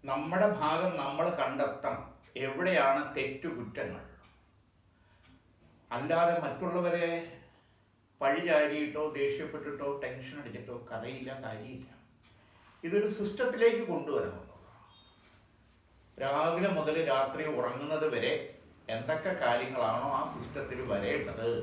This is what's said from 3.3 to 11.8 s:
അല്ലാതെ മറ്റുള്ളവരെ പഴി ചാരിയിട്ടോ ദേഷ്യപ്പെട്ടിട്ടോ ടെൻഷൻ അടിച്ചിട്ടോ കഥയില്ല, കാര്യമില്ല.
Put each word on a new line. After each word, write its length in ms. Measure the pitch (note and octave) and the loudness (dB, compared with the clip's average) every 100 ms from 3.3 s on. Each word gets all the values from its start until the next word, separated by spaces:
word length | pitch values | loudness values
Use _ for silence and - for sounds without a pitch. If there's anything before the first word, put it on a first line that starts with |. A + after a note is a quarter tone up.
| - E3 B2 G#2 - G2 - - - - - _ _ _ _ _ _ _ _ - - _ _ - - _ A#2+ | -4 -6 -6 -8 -6 -8 -8 -14 -20 -20 -20 _ _ _ _ _ _ _ _ -20 -20 _ _ -20 -20 _ -6
അല്ലാതെ 380 | D3 E3 E3+ E3+ | 2 4 6 4
മറ്റുള്ളവരെ 640 | D#3+ - F3+ F3 F3 E3+ E3+ E3+ E3+ - - _ _ _ _ _ _ _ | 0 -2 -2 2 2 2 0 -2 -6 -14 -20 _ _ _ _ _ _ _
പഴി 220 | C#3 D3 F3 | 2 2 4
ചാരിയിട്ടോ 540 | D3+ D3 D3+ D3 D3+ D#3 D3 | 6 6 2 -2 -2 -2 0
ദേഷ്യപ്പെട്ടിട്ടോ 720 | C#3 C#3 D#3 D3+ C#3+ C#3+ C#3+ C#3+ | 0 0 -4 -6 -8 -6 -4 -4
ടെൻഷൻ 340 | C3 B2+ C3 C#3+ | -6 -8 -10 -12
അടിച്ചിട്ടോ 340 | A#2 G#2+ A#2+ B2 A2+ | -12 -12 -10 -12 -8
കഥയില്ല, 400 | A2 A#2 B2+ C3 - C3 | -8 -8 -8 -8 -8 -8
കാര്യമില്ല. 420 | - B2+ C3 | -10 -10 -12